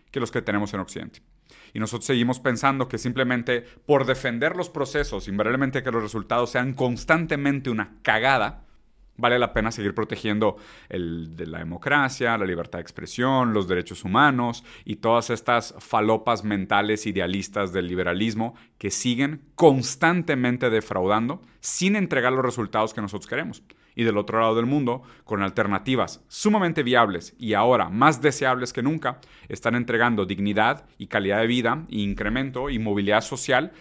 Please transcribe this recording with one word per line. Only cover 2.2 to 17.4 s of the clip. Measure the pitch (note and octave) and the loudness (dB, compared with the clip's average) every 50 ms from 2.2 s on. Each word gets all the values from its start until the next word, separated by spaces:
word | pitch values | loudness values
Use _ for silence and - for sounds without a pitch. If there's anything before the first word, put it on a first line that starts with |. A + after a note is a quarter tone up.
| A#2+ B2 B2+ B2+ | 4 2 0 0
pensando | - C3+ A#2+ A#2+ - C#3 C#3 C3+ B2 | 0 -2 0 2 2 0 2 0 -2
que | - - A2 | -4 -4 -4
simplemente | - B2+ A#2+ C3+ C3 B2 B2+ A#2+ A#2 - B2 A#2 - - - - _ | -4 -2 -2 0 0 0 0 0 0 -2 -2 -2 -4 -8 -16 -8 _
por | - D3 C#3 C3 | 4 4 4 4
defender | A#2+ C3 C3 - B2+ A#2 A#2 C#3 D#3+ E3+ | 2 0 0 -2 -4 -2 -2 -2 -2 -2
los | F3+ F3 F3 | -4 -6 -6
procesos, | - D3+ C#3 C3 - D3 C#3+ - - G2 - G#2 | -6 -6 -4 -2 -2 -2 -2 -2 -6 -8 -6 -4
invariablemente | G2 G#2 G#2 A2+ B2 C3 C#3 C3 C3 C3+ - | -2 0 0 0 2 0 0 0 -2 -2 -4
que | B2+ | -2
los | A2+ A#2 G#2+ | -2 -2 -2
resultados | G#2 A2 A2 F#2 - A#2 A#2+ A#2+ D3 | -4 -4 -8 -4 -2 0 0 0 0
sean | - B2+ B2 C3 C3 | 0 -2 -2 -2 -2
constantemente | C3+ B2+ B2 B2 - - - D#3+ E3 E3 D#3 D#3+ C#3+ C#3 C#3+ C#3 C3+ - C3 | 0 0 0 0 -2 0 2 2 2 2 0 -2 -2 0 0 -2 -2 -2 -4
una | A2+ G#2+ G2+ - - - - | -4 -4 -4 -6 -10 -4 0
cagada, | B2 G#2+ A2 A#2 C3+ C#3 A#2+ G2+ A2+ - - - - - - _ _ _ _ - - _ | 0 2 2 4 2 2 2 2 -2 -4 -8 -16 -20 -20 -20 _ _ _ _ -20 -20 _
vale | - A#2 A#2+ A#2+ B2 | 0 2 2 4 4
la | A#2+ A2+ - | 2 2 0
pena | A#2 G#2+ A2 | 0 -2 -2
seguir | A2+ - G2+ G2+ - | -2 -2 -2 -2 -2
protegiendo | A2+ G#2+ - - - - A2 G#2 G#2+ A2 G#2 - - - - - - - - | -2 -4 -4 -6 -4 -2 -2 0 2 2 0 0 -2 -8 -20 -20 -20 -14 -10
el, | - F#2 F2 E2 E2+ E2 D#2+ D#2+ E2 | -8 -6 -6 -6 -6 -8 -8 -10 -12
de | E2 E2+ | -12 -12
la | D#2+ E2 E2 | -10 -10 -10
democracia, | E2 E2 E2+ E2+ - C#3 C#3+ D3 C#3 C3 C3 - B2 A#2 A#2 A2 | -10 -10 -10 -8 -2 0 0 2 2 0 -2 -2 0 0 0 0
la | G2 | 0
libertad | F#2 F2 E2+ E2 - - F2 | -2 -2 -4 -6 -6 -8 -10
de | E2 | -12
expresión, | - - - D#2 D#2 - - B2 C3 C3+ C3 B2+ A#2 G#2+ | -12 -14 -14 -12 -8 -4 -2 0 2 4 4 4 2 2
los | G#2 F#2+ F2 | 2 0 2
derechos | F#2 F2+ E2+ - F#2+ - - | 0 -2 -2 -4 -8 -8 -4
humanos | F#2 F#2+ B2 D3 D3 C3+ B2 A#2+ A#2+ A#2 - - - - - - | 0 4 4 4 4 4 2 -2 -2 -4 -8 -12 -18 -20 -16 -10
y | - G#2+ | -10 -8
todas | - - A2+ A#2 A#2 A2+ - | -2 2 2 4 4 2 0
estas | A#2+ G#2 - - A#2+ A#2 A2 - - F2 | -4 -2 0 2 2 2 0 -2 -8 -16
falopas | - - - A2 G#2+ A2 A2 G#2+ - A#2+ A#2 E2+ G2 | -8 -2 0 2 2 2 2 2 2 0 -2 0 -2
mentales | G#2+ G2+ G2 F#2 D#2+ A2 G2+ G#2 G#2+ G#2+ G#2 - | -2 -2 -2 -2 0 2 2 2 2 0 -2 -2
idealistas | A2+ F#2 F#2+ F2 F2+ F#2+ G2 | -4 -2 -2 -2 -2 -2 -4